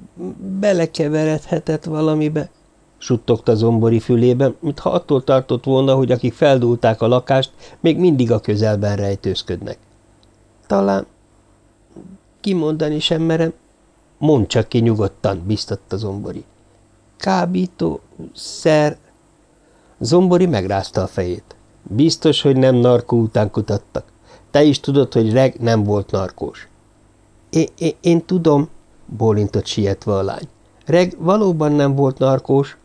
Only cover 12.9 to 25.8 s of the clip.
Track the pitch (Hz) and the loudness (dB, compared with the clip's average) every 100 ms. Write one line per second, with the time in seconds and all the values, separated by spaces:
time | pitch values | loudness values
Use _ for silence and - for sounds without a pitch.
12.9 | 151 - 160 160 160 165 - _ _ _ | -2 -2 -2 0 0 -2 -6 _ _ _
13.9 | _ _ - 147 143 98 120 107 123 117 | _ _ -4 2 2 2 -2 0 0 2
14.9 | 107 98 - 101 95 90 107 - 101 - | 2 -2 -4 -4 -4 -4 -6 -6 -10 -8
15.9 | 95 107 98 104 - - _ _ _ _ | -8 -8 -10 -10 -14 -18 _ _ _ _
16.9 | _ _ _ - 190 180 185 185 - 170 | _ _ _ -2 -2 0 -2 -4 -4 -6
17.9 | 139 - - - - - - 165 156 151 | -6 -12 -20 -20 -18 -18 -4 2 2 2
18.9 | - _ _ _ _ _ _ _ _ _ | -2 _ _ _ _ _ _ _ _ _
19.9 | - 120 170 185 180 180 120 95 98 95 | -10 0 2 4 2 2 0 -2 -4 -4
20.9 | - 92 - 90 87 - - _ _ - | -4 -4 -4 -6 -8 -12 -20 _ _ -6
21.9 | 104 160 151 160 143 147 131 131 127 123 | 0 2 2 0 2 2 4 4 4 4
22.9 | 120 - 120 113 - 107 - 104 101 - | 2 2 0 0 0 -2 -2 -4 -4 -6
23.9 | - - _ _ - _ 143 151 139 - | -12 -12 _ _ -20 _ 2 4 2 0
24.9 | 139 131 123 110 117 135 - 117 110 | 0 2 2 2 2 2 0 0 0